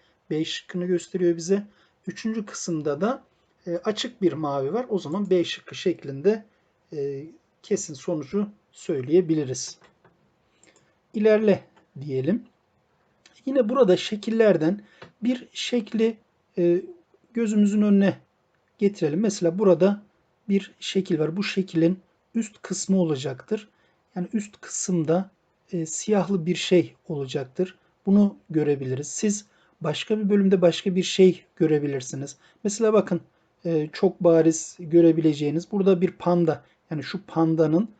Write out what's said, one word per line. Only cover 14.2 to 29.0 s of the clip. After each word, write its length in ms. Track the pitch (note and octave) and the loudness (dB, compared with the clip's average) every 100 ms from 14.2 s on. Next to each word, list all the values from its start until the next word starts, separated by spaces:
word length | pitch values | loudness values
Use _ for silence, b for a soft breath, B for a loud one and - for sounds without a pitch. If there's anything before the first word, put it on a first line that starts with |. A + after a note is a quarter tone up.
| A3+ A3+ A3 E3 D#3 G3+ B B B _ | -4 2 4 4 0 -2 B B B _
bir 240 | A3+ B3 - | -4 -4 -8
şekli, 640 | - - B3 - A3 A3+ A3+ _ _ _ - | -12 -4 -4 -4 0 0 -2 _ _ _ 0
e, 240 | F3 F3 - - _ _ _ | 2 2 -2 -16 _ _ _
gözümüzün 480 | A#3 A3+ G#3+ G#3 G#3 | -4 0 2 2 2
önüne 360 | G#3 G3 G3 C3 _ _ _ _ _ _ | 4 4 4 0 _ _ _ _ _ _
getirelim. 420 | G3+ G3+ D#3 D#3+ | -2 0 -2 0
Mesela 400 | G#3+ G3+ E3+ F3+ | -2 0 -2 2
burada 420 | G3+ D#3 F#3+ G3+ - _ _ _ - | 4 4 4 0 -8 _ _ _ -2
bir 260 | G3 - _ | -2 -2 _
şekil 400 | - G3 F#3+ D#3 | -6 -4 -2 -2
var. 180 | D#3 F3+ | -2 -4
Bu 60 | |
şekilin 560 | G3+ G3 F#3 E3 E3+ F#3 _ _ _ A3+ | -4 -4 -2 2 2 0 _ _ _ -6
üst 260 | A3+ - | -6 -10
kısmı 400 | - F#3+ - F#3+ | -12 -8 0 0
olacaktır. 680 | E3 C3+ C#3 B2+ - A3 - _ _ _ _ F#3 | 2 -2 -4 -10 -8 -8 -8 _ _ _ _ -10
Yani 120 | F3+ | -6
üst 280 | G#3+ - - | -6 -6 -14
kısımda, 720 | - - - F3+ D3+ F3 G3 _ _ _ _ | -14 -8 -2 -2 0 0 -2 _ _ _ _
e, 140 | F3+ D#3+ | -8 -6
siyahlı 600 | - - G#3 E3+ G3 D#3+ | -8 -2 0 0 -2 -2
bir 100 | F3 | -4
şey 400 | - F3+ C#3+ - - | 2 2 2 -6 -10
olacaktır. 680 | D3 C3 D3 B2+ - F#3 - _ _ - | -8 -6 -6 -8 -6 -6 -8 _ _ 2
Bunu 300 | G3+ G3+ G#3 _ | 4 4 0 _
görebiliriz. 580 | D#3 D3 C#3 C3 C3 | -2 0 0 -2 -6